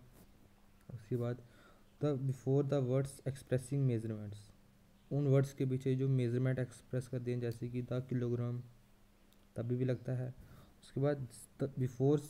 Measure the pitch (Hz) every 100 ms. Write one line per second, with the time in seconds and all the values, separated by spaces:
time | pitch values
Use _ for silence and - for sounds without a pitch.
0 | - - - - - - - - - 123
1 | - 123 120 131 - - - - - -
2 | 147 135 135 131 - 139 139 143 123 131
3 | 139 - - 135 - 127 - 139 135 117
4 | 110 107 107 104 104 - - - - -
5 | - 139 143 135 139 - 135 127 135 131
6 | 135 135 123 120 131 127 123 - - 127
7 | 127 127 120 123 120 117 123 123 123 127
8 | 131 131 120 120 120 123 - - - -
9 | - - - - - - 117 123 127 123
10 | - 127 127 - - - - - - -
11 | 139 143 123 - - - 135 - 127 -
12 | 135 147 147